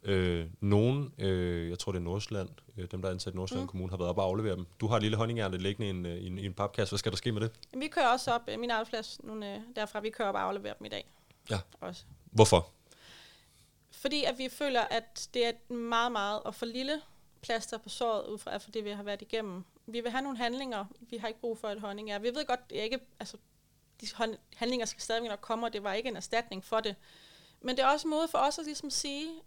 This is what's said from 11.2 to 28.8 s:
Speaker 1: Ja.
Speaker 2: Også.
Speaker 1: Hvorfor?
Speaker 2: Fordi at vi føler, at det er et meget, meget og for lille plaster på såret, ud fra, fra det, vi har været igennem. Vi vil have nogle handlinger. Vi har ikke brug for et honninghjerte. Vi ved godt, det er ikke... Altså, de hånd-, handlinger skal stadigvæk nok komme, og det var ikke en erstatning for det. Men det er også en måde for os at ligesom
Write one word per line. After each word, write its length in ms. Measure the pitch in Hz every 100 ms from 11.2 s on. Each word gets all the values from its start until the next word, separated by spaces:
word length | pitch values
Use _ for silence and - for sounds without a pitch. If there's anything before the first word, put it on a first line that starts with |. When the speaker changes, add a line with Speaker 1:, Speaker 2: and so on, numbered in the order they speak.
| _ - -
Speaker 1:
Ja. 100 | 104 - -
Speaker 2:
Også. 240 | - 180 - -
Speaker 1:
Hvorfor? 460 | - 107 107 87 - - _ - - - - - - - - _ _
Speaker 2:
Fordi 340 | - 277 294
at 140 | 277 247
vi 100 | 262
føler, 320 | - 294 247
at 480 | - 226 220 - -
det 100 | 247
er 40 | 233
et 220 | 233 -
meget, 420 | 240 233 233 240
meget 300 | 226 202 214
og 120 | -
for 120 | 208 233
lille 340 | 240 269 302 - - - -
plaster 380 | - 226 220 226
på 100 | 220
såret, 380 | - 233 214 -
ud 120 | 208
fra, 180 | - 202
fra 120 | -
det, 100 | 226
vi 60 | 208
har 120 | 208
været 200 | 202 202
igennem. 420 | 214 226 220 180 190 _ -
Vi 140 | 226
vil 100 | 233
have 120 | 247
nogle 160 | 277 247
handlinger. 460 | 240 247 269 220 196 -
Vi 160 | 233 233
har 120 | 220
ikke 120 | 226
brug 180 | 240 226
for 100 | 220
et 120 | 208
honninghjerte. 420 | 208 202 214 202
Vi 60 | 226
ved 120 | 254 294
godt, 240 | 247 -
det 80 | -
er 40 |
ikke... 180 | 214 262 - -
Altså, 160 | 214 - _ _ _ _ _ _
de 60 | 208
hånd-, 220 | - 226 220 _ -
handlinger 300 | 233 254 220
skal 160 | -
stadigvæk 280 | - 226 233
nok 100 | 202
komme, 260 | - 226 233
og 60 |
det 100 | 214
var 100 | 202
ikke 140 | 196 226
en 80 | 214
erstatning 480 | - 226 233 190
for 160 | - 220
det. 160 | 220 180 - - - - - _
Men 160 | 247 254
det 60 |
er 40 | 262
også 180 | 294 320
en 40 |
måde 180 | 311 320
for 100 | -
os 200 | 277 294
at 60 |
ligesom 260 | 302 294